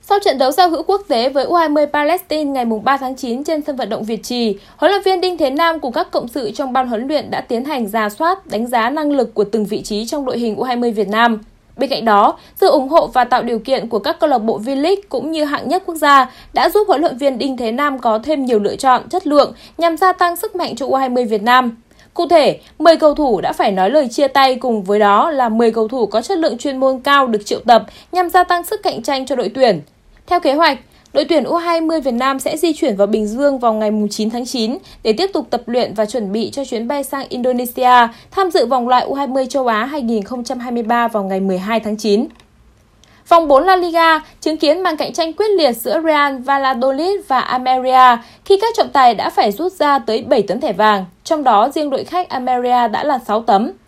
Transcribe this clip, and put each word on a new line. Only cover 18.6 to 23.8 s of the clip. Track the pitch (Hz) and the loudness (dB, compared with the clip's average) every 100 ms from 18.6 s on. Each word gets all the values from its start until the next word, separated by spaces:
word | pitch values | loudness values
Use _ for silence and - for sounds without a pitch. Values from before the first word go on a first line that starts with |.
| 202 - | 0 0
chọn, | 269 247 - | 2 2 0
chất | 359 320 | -4 2
lượng | 294 233 - - - | 2 2 -4 -18 -2
nhằm | 339 320 | -2 2
gia | 370 | 0
tăng | 359 349 339 | 2 -2 -2
sức | 427 370 | -8 -6
mạnh | 320 233 | -6 -6
cho | 269 | -2
U | 269 | 0
hai | 262 | 0
mươi | 247 233 | -2 0
Việt | 214 | -2
Nam. | 220 254 247 233 _ _ _ | 2 0 0 -8 _ _ _
Cụ | - 349 | -6 2
thể, | 330 240 - - _ | 4 4 0 -14 _
mười | 311 320 | 4 6
cầu | 311 285 | 4 2
thủ | 285 190 | 0 0
đã | - | -2
phải | - 262 | 0 0
nói | 190 | 2